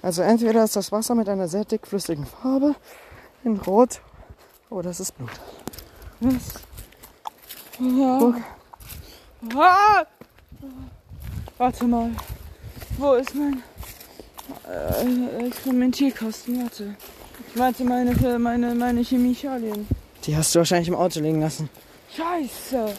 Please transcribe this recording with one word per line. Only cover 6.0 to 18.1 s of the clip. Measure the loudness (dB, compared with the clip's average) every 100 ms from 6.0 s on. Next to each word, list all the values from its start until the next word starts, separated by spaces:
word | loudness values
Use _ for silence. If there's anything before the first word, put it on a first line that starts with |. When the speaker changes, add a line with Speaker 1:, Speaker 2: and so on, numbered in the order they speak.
| -20 -2
Speaker 2:
Was? | 0 0 -4 -16 -16 -20 -20 -20 -20 _ -16 _ -20 -20 -18 -4
Ja. | 2 4 4 6
Speaker 1:
Guck. | 4 4 -6 -18 _ -20 -16 -16 -16 -20 -20 -14 -6 4
Speaker 2:
Ah! | 6 8 6 4 2 _ -20 -20 _ -20 -18 -16 -16 -18 _ -16 -12 -12 -12 0
Warte | 0 2 0
mal. | 2 0 -6 -10 -14 -14 -18 -18 -16 -8 -2
Wo | 4
ist | 4 2 -2
mein, | -2 -2 -8 -20 -20 -20 -20 -20 -20 -20 -18 -18 -10
äh, | -6 -2 -2 0 0 -2 -4 -6
Experimentierkasten? | -6 -2 2 2 2 0 0 -8 -8 -6 -4
Warte. | -6 -8 -12 -12 -18 -20 -20 -20 -8
Ich | 0
meinte | 0 2
meine, | 0 2 2